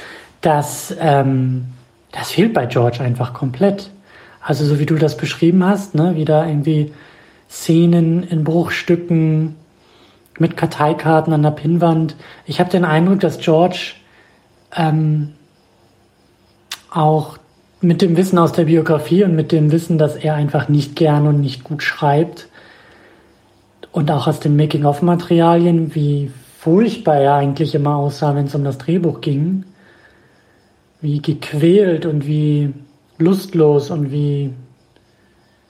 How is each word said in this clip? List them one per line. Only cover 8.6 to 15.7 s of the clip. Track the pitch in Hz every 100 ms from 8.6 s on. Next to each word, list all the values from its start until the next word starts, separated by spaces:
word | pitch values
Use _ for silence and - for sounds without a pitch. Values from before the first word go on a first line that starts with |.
| 165 - - 170 - 165 160 156 156 - _ _ _ _ _ _ _ -
mit | 165 -
Karteikarten | 165 - 151 165 156 156 160
an | 156
der | 151
Pinnwand. | 151 151 170 170 160 160 - - - -
Ich | 147
hab | 180
den | 185
Eindruck, | 170 156 180 190
dass | 165 -
George, | - 160 180 - - - _ _ _ _ _ _ _
ähm, | - 160 156 156 151 147 - _ _ _